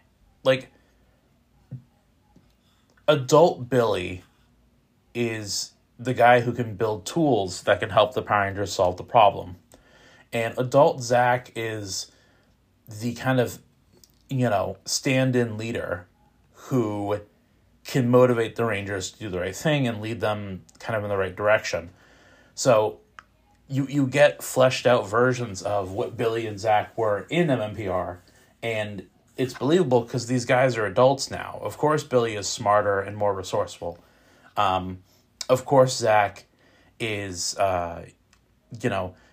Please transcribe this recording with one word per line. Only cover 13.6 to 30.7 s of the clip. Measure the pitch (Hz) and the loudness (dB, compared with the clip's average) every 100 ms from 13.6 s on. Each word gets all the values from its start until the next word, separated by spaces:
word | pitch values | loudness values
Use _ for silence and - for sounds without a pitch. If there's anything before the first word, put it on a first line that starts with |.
| _ _ _ _ _ _ _ | _ _ _ _ _ _ _
you | 131 123 | -2 0
know, | 98 92 95 | 0 -2 -6
stand-in | - - 147 131 131 127 117 107 | -6 -4 0 0 2 2 0 -4
leader | 113 104 - 90 - _ _ _ _ | -8 -6 -6 -10 -12 _ _ _ _
who | _ - 135 107 104 101 104 - _ _ _ _ _ | _ -4 -2 0 -4 -4 -6 -6 _ _ _ _ _
can | - 143 120 | -6 -2 4
motivate | 123 127 120 110 | 6 6 4 -2
the | - | -4
Rangers | 117 98 98 101 92 | -4 -4 -6 -8 -8
to | - | -12
do | 107 | -8
the | 90 | -6
right | 92 95 | -6 -4
thing | 165 147 127 | -2 0 0
and | 110 | -4
lead | 110 113 | -8 -4
them | 107 104 101 92 - _ | -4 -4 -8 -12 -16 _
kind | - 110 | -6 -6
of | |
in | 104 | -4
the | 101 | -4
right | 95 | -4
direction. | 90 104 107 - 87 85 _ _ _ _ _ _ | -2 2 2 0 -8 -8 _ _ _ _ _ _
So | - 139 110 107 - _ - _ _ _ _ _ | -2 4 4 4 -4 _ -20 _ _ _ _ _
you, | 139 135 | -4 -2
you | 143 131 | 0 0
get | 143 147 - | 6 4 4
fleshed | - - 127 127 123 | -6 2 2 4 2
out | 120 104 | 2 2
versions | 107 127 123 117 95 | 2 2 0 -6 -8
of | 101 101 95 | -4 -4 -4
what | 98 - 110 | -6 -8 -2
Billy | 117 113 110 | -2 -2 -6
and | 101 | -6
Zach | 110 107 98 - | 0 0 0 -4
were | 110 101 - | -2 -2 -2
in | 156 165 | -2 0
M | 123 | 0
M | 107 | -2
P | 104 98 | -6 -4
R, | 90 87 90 _ _ _ _ | -4 -4 -10 _ _ _ _
and | 117 110 107 104 - _ _ - | -6 -4 -6 -10 -16 _ _ -6
it's | 127 | -6
believable | - 127 175 156 123 | -2 2 2 4 2
'cause | 120 127 110 | 0 -6 -2
these | 127 | -4
guys | 113 127 131 | 0 2 2